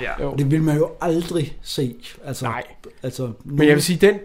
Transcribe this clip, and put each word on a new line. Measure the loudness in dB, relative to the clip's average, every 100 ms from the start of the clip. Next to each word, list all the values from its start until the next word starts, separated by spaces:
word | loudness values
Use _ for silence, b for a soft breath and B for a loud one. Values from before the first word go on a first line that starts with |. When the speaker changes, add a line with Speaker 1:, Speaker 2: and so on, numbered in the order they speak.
Speaker 1:
Ja. | -8 -6
Speaker 2:
Jo. | -4
Speaker 3:
Og | -2
det | 0
ville | 2
man | 2 0
jo | 0 -2
aldrig | -2 -2 -2 -4 -4 -8
se, | -10 -4 -4 -6 -18 -16
altså, | -12 -8
Speaker 2:
Nej. | -6 -6 -10 -16 -20 -12
Speaker 3:
altså, | -10 -6 -8 -8
Speaker 2:
Men | -6 4 6
jeg |
vil | 6
sige, | 4 6 6
den, | 6